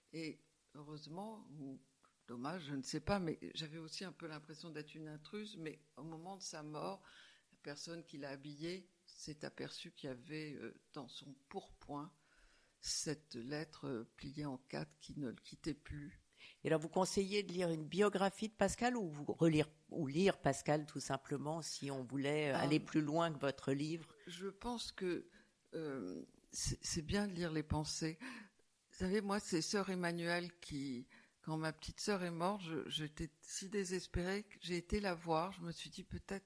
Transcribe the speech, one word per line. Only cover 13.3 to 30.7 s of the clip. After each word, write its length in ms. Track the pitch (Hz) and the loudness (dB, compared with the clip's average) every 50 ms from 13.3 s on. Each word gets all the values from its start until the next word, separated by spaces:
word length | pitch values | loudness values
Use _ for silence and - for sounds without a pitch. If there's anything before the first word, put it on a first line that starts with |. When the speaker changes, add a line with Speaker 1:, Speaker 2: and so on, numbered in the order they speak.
| - | -8
Speaker 1:
lettre, 520 | 120 113 131 147 151 160 156 - - - | -8 -6 -4 -4 -4 -4 -6 -8 -8 -4
euh, 160 | 139 131 110 117 - _ | -4 -2 -4 -4 -6 _
pliée 280 | - - 143 139 147 147 | -10 -10 -8 -4 -4 -2
en 120 | 143 131 123 - - | -2 -4 -6 -6 -6
quatre 220 | - 147 - - - - | -4 -4 -4 -6 -8 -14
qui 180 | - - - | -14 -10 -6
ne 120 | 147 139 113 | -4 -4 -4
le 60 | - | -4
quittait 380 | - - - 156 - - 160 143 | -6 -10 -16 -14 -6 -4 -4 -4
plus. 480 | - - - 147 147 143 - - - - _ _ - - - - - - | -4 -6 -10 -8 -8 -8 -10 -14 -16 -20 _ _ -20 -20 -20 -12 -4 2
Speaker 2:
Et 40 | |
alors, 140 | 143 160 156 | 4 4 4
vous 80 | 156 160 | 4 2
conseillez 520 | - 185 190 185 - 202 196 190 208 208 196 | 4 4 4 4 4 4 4 4 4 2 2
de 100 | 180 175 | 2 0
lire 160 | 180 180 170 | 2 2 2
une 160 | 165 156 156 | 2 2 0
biographie 640 | 147 160 180 208 202 202 180 196 196 - - 214 214 | 0 4 6 6 6 6 6 4 4 2 0 -4 -2
de 40 | - | 2
Pascal 440 | - 202 190 - - 233 247 247 | 4 4 4 4 4 2 2 4
ou 100 | 240 196 160 | 2 0 -2
vous 140 | 147 147 147 | -4 -4 -2
relire, 440 | - - - 156 170 156 151 147 - - - _ - | -2 4 6 8 8 10 8 6 4 0 -14 _ -6
ou 180 | - - 151 | -2 0 0
lire 300 | 131 139 165 196 190 - - | 2 6 6 8 8 6 6
Pascal 440 | - 143 135 - - 143 147 156 147 | 6 4 4 4 4 4 4 4 4
tout 140 | - - 143 | 0 -4 -4
simplement 640 | - - 139 135 - - 147 131 139 147 160 165 | 0 0 0 0 0 0 -2 0 0 0 -2 -2
si 280 | 147 - - - 143 139 | -2 -4 -4 -4 -2 -2
on 120 | 139 135 127 | -2 -2 -2
voulait, 460 | 117 131 139 135 143 151 151 151 143 | -2 0 2 2 4 4 4 4 4
euh, 40 | - | 4
Speaker 1:
Ah. 60 | - | 4
Speaker 2:
aller 180 | - 147 151 - | 6 6 6 6
plus 200 | 202 - - 156 | 4 4 4 4
loin 300 | 156 143 151 170 170 165 | 4 4 4 4 4 4
que 80 | 151 135 | 2 2
votre 320 | 143 139 131 - - 139 | 2 2 2 2 2 2
livre ? 420 | 139 139 151 151 170 165 151 - - - - | 2 2 2 0 -2 -4 -6 -10 -18 -18 -14
Speaker 1:
Je 200 | 180 170 175 190 | -12 -10 -6 -6
pense 440 | 196 190 196 - 240 247 220 - - | -6 -6 -6 -4 -4 -4 -4 -4 -6
que, 340 | - - 190 180 170 - - - - - - _ _ _ _ _ - | -4 -2 0 0 0 0 -2 -6 -14 -20 -20 _ _ _ _ _ -6
euh, 480 | 160 160 147 135 127 92 90 - 78 - - - - - - | -4 -4 -2 -2 -2 -2 -4 -4 -6 -8 -12 -16 -20 -16 -10
c'est, 260 | - - - - 113 - | -4 -2 0 0 0 0
c'est 200 | - - - 175 | -2 -2 -2 0
bien 260 | 151 156 190 202 208 | 0 2 4 4 4
de 60 | 202 180 | 2 2
lire 180 | 170 175 165 156 | 0 0 2 2
les 100 | 156 151 | 2 2
pensées. 540 | 151 151 151 156 - - - 160 160 160 - 247 262 240 226 208 - _ _ _ _ _ _ _ _ | 4 2 2 2 0 0 0 0 0 0 -2 -8 -10 -10 -10 -12 -16 _ _ _ _ _ _ _ _
Vous 60 | - | -6
savez, 240 | - 185 185 190 220 | -2 2 4 4 4
moi, 180 | 202 202 196 214 | 4 2 2 0
c'est 220 | - - 185 160 | 2 2 2 2
sœur 280 | 160 - 214 202 185 196 | 4 4 2 2 2 2
Emmanuelle 600 | 185 180 175 170 170 170 170 170 175 175 175 170 - - | 2 2 2 2 2 2 2 2 2 2 0 -2 -6 -10
qui, 480 | - - | -10 -6